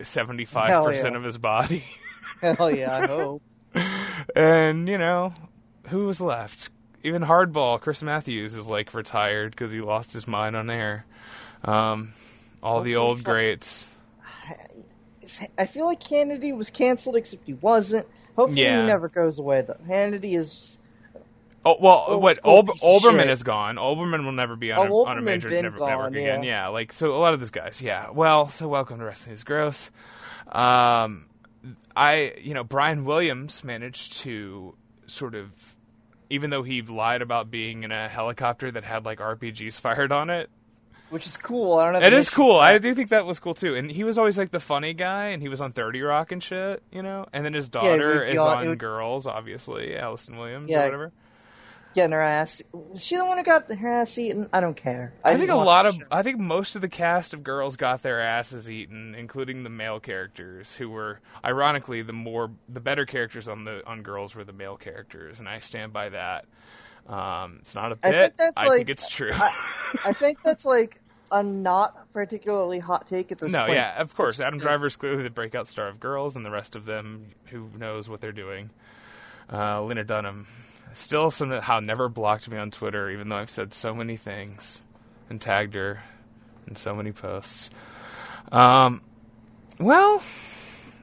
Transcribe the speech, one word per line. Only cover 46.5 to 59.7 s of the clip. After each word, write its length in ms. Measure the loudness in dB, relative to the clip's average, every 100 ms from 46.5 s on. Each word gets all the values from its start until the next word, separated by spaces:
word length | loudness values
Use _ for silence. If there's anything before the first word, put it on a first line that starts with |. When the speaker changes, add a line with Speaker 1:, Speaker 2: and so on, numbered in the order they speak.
| -6 -6 -8 _
Speaker 1:
you 100 | -12
know? 240 | -10 -10 -10
And 120 | -6
then 100 | -6
his 140 | -6 -6
Speaker 2:
Yeah, 60 | 0
it 100 | 4
would 80 | 4
Speaker 1:
daughter 260 | 4 2
Speaker 2:
be 60 | 2
Speaker 1:
is 60 | 2
Speaker 2:
on, 180 | 4 2
Speaker 1:
on 80 | 0
Speaker 2:
it 20 |
would 100 | -4
Speaker 1:
Girls, 480 | -6 -6 -4 -4 -6
obviously, 720 | -8 -10 -12 -12 -10 -8 -8
Allison 380 | -8 -10 -14 -14
Williams 340 | -12 -10 -2
Speaker 2:
Yeah. 120 | 2
Speaker 1:
or 20 |
whatever. 280 | 2 -2 -10 -16 _ _ _ -20 -20 -20 -4
Speaker 2:
Getting 180 | 2 4
her 80 | 4
ass, 420 | 2 2 -2 -6 -14
was 300 | -18 -16 -10
she 140 | -4 -2
the 80 |
one 140 | 0 0
who 40 |
got 280 | 4 4 2
her 160 | -6 -2
ass 280 | 0 -2 -2
eaten? 320 | -4 -4 -2
I 80 | 0
don't 160 | 0 -2
care. 380 | -6 -6 -8 0
I 60 | 2
Speaker 1:
I 20 |
think 120 | 4
Speaker 2:
didn't 100 | 4
Speaker 1:
a 20 | 4
Speaker 2:
watch 100 | 6
Speaker 1:
lot 160 | 8
Speaker 2:
the 40 | 6
Speaker 1:
of, 60 |
Speaker 2:
show. 80 | 2 -2
Speaker 1:
I 100 | -2
think 160 | -2 -2
most 360 | -2 -2 -2
of 80 | -6
the 80 | -8
cast 420 | -2 0 0 -2
of 100 | -10
Girls 340 | -8 -6 -6 -4
got 240 | -2 -2
their 180 | -2 -2
asses 480 | -2 -2 -4 -10 -12
eaten, 440 | -12 -14 -16 -16
including 480 | -16 -14 -10 -8 -10
the 80 | -12